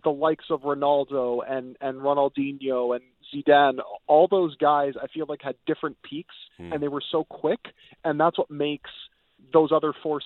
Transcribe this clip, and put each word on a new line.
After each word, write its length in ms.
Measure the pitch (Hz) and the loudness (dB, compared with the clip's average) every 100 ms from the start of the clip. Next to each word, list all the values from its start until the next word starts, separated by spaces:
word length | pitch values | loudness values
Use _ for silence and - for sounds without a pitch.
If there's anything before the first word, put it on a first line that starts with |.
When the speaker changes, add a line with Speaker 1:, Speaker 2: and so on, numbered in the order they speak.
| 160 | -2
Speaker 1:
the 40 | |
likes 360 | 143 160 156 - | 0 0 -2 -4
of 120 | 151 | -4
Ronaldo 800 | 143 143 143 143 139 139 123 120 - | -2 -2 2 2 0 -2 -2 -2 -4
and, 300 | 131 127 - | -6 -8 -10
and 160 | 139 131 | -8 -4
Ronaldinho 960 | 139 143 139 143 139 139 135 127 123 123 | 0 2 0 0 -6 -6 -4 -2 -2 -4
and 80 | _ _ - 143 | _ _ -14 -2
Zidane, 440 | 147 143 139 127 - - - | 4 6 6 2 -6 -8 4
all 220 | 151 185 | 6 6
those 260 | 196 165 139 | 4 0 0
guys, 380 | 147 147 143 117 | 2 2 0 -4
I 60 | 135 | -10
feel 180 | 160 151 | -8 -8
like, 140 | 147 | -8
had 140 | 139 - - | -10 -8 -6
different 300 | 151 151 - | -4 -6 -10
peaks, 340 | - 147 - - - - | -14 -14 -14 -20 -20 -18
Speaker 2:
Hmm. 140 | 87 | -10
Speaker 1:
and 100 | 156 | -6
they 60 | 143 | -4
were 160 | 139 - | -6 -4
so 140 | 160 - | -4 -4
quick, 340 | - 156 220 - - - _ 165 | -4 -2 -2 -8 -20 -20 _ -4
and 120 | 147 | 2
that's 200 | 160 - | 2 0
what 120 | - | -4
makes 400 | 147 147 147 - - - _ _ _ 131 | -4 -4 -6 -12 -20 -20 _ _ _ _
those 180 | 160 151 | 2 4
other 200 | 156 147 - | 2 0 -4
four 180 | 160 147 | -6 -6